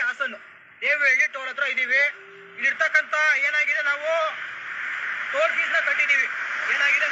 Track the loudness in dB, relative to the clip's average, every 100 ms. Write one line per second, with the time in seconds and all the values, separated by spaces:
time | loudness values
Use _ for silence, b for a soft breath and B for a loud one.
0 | 0 -2 -4 -6 -16 -20 -20 -4 0 4
1 | 4 4 2 -2 -6 -2 -2 0 2 2
2 | 2 -2 -18 -20 -18 -2 -2 0 2 2
3 | 2 0 2 2 2 0 0 0 0 0
4 | 0 0 0 -4 -10 -10 -10 -10 -8 -6
5 | -6 -6 -4 0 0 0 0 0 0 0
6 | 2 2 0 -4 -6 -4 -2 0 2 2
7 | 2